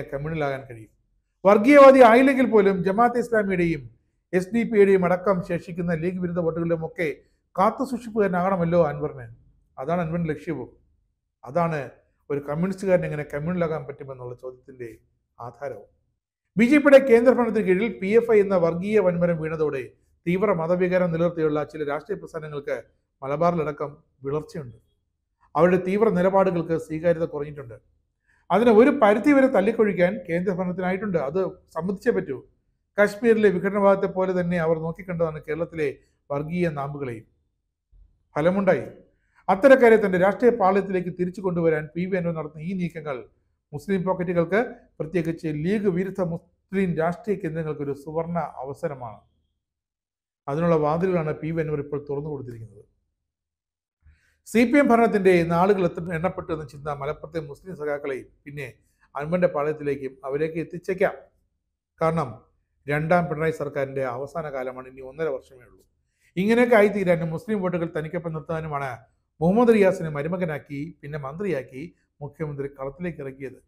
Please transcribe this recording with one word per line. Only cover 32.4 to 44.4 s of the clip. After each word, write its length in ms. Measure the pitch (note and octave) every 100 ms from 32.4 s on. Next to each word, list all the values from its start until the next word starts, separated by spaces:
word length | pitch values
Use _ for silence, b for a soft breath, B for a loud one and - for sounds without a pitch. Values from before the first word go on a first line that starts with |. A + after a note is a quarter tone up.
| - _ _ _ _ -
കാശ്മീരിലെ 520 | G3+ G3+ A#3 A3 G#3 F3+
വിഘടനവാദത്തെ 540 | F#3+ G#3 G3 G3 G3 F3
പോലെ 180 | F#3 F3+
തന്നെ 180 | F3 F3 D#3+
അവർ 120 | E3 D#3+
നോക്കിക്കണ്ടതാണ് 540 | E3 F#3 E3+ E3 D3+ C#3
കേരളത്തിലെ 400 | D3+ E3 E3 D3 B2 _ _ _
വർഗീയ 380 | C#3+ D3+ F3 E3+ D3
നാമ്പുകളെയും. 480 | C#3 D3 C#3 A2+ - _ _ _ _ _ _ _ _ _ _ -
ഫലമുണ്ടായി. 500 | D#3+ F#3+ F#3+ D3 - - _ _ _ _ -
അത്തരക്കാരെ 440 | G3 C#4 C4 A#3 A3 G3
തന്റെ 140 | F#3+
രാഷ്ട്രീയ 300 | F#3+ G3 B3 A#3
പാളയത്തിലേക്ക് 520 | F#3+ G3 G3 F#3 F3+ -
തിരിച്ചു 240 | F3+ F3+ F#3
കൊണ്ടുവരാൻ 380 | F3 E3 D#3 D#3 E3+
പി 100 | F#3
വി 80 | F#3+
അൻവർ 140 | E3+ D#3+
നടത്തുന്ന 280 | D3+ D3+ D#3+
ഈ 40 | F#3+
നീക്കങ്ങൾ 400 | E3+ D#3+ D3+ C3 G#2 _ _ _ _
മുസ്ലിം 280 | D3 - F#3+ F#3
പോക്കറ്റുകൾക്ക്, 540 | F3 F3 E3+